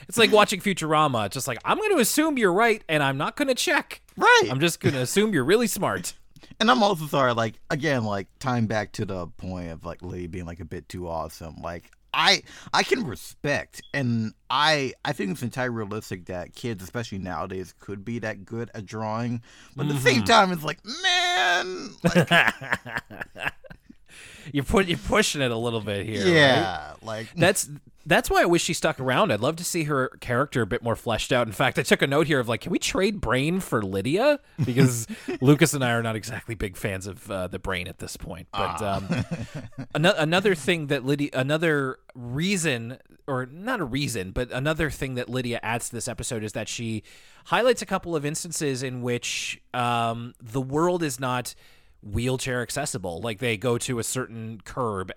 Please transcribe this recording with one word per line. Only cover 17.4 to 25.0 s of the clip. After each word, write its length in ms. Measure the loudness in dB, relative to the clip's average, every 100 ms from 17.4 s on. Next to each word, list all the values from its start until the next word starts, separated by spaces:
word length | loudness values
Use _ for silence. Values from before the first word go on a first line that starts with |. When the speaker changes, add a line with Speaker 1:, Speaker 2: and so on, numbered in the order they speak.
| -6 -6 -10 -12
Speaker 2:
could 240 | -12 -10
be 140 | -8 -6
that 260 | -6 -8 -8
good 260 | -8 -8
at 140 | -10 -10
drawing. 560 | -6 -4 -2 -2 -4 -8 -20 -16 -6
But 100 | -2
at 80 |
the 80 | 2
same 140 | 4 4
Speaker 1:
Mm-hmm. 0 | 6
Speaker 2:
time, 260 | 6 6
it's 120 | 2
like, 160 | -4 -6 -10 -4
man, 880 | 0 2 2 2 2 2 0 -6 -10 -2
like 240 | 2 4 6
Speaker 1:
<laughs> 1300 | 6 6 2 -2 -4 -4 -8 -8 -12 -14 -10 -10 -10 -14 -20 -20 -20 -20 -20 -20 -18 -6
You're 120 | -4
pu-, 180 | 2 2
you're 160 | 2
pushing 440 | 0